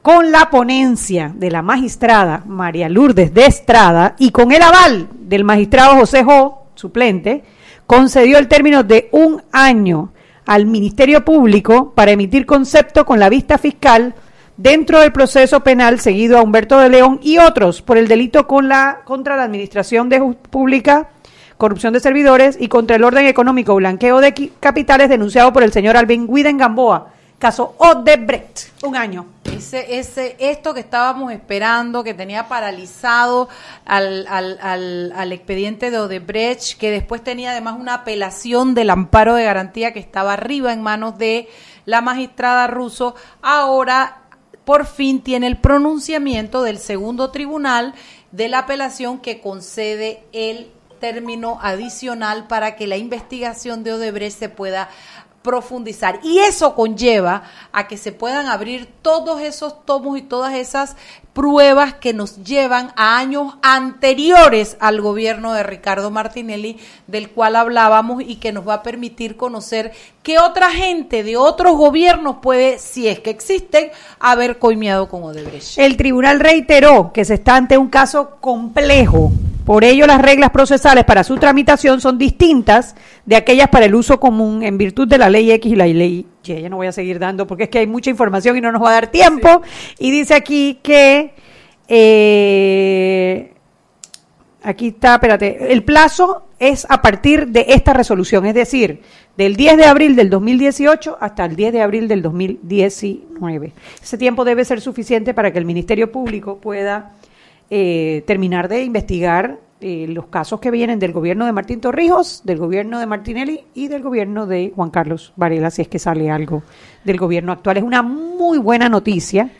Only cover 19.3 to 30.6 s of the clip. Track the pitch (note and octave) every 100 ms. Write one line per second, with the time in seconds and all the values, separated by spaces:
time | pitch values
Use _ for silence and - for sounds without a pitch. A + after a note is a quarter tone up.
19.3 | C#4 B3 G#3 G3+ G3+ G3 A#3 B3 C4 C4+
20.3 | A#3+ _ C4 C4 C4 A#3 C#4+ D#4 _ _
21.3 | _ _ _ G#3+ G3 A#3 A#3+ C4+ C4+ C#4+
22.3 | B3+ C4+ C4+ A#3+ B3+ A#3 A3+ A#3+ B3+ C#4
23.3 | B3+ B3 B3+ G3+ G3 F#3+ F#3 B3 C4 C#4
24.3 | C#4+ C#4 _ C#4+ C#4 C#4 C4+ C#4 C4 G#3
25.3 | A3+ B3 B3 A3+ G#3+ G3+ A3+ A3+ A#3 A#3
26.3 | C4 D4 C#4+ B3+ A3+ B3 F3 - _ _
27.3 | _ A#3+ A3+ B3 - E4 D4+ A#3+ D4+ A3+
28.3 | C4 - - - _ C#4+ C4 A3+ F3+ F3
29.3 | _ - - - C4 B3 B3 B3+ - B3+
30.3 | B3+ C4 D4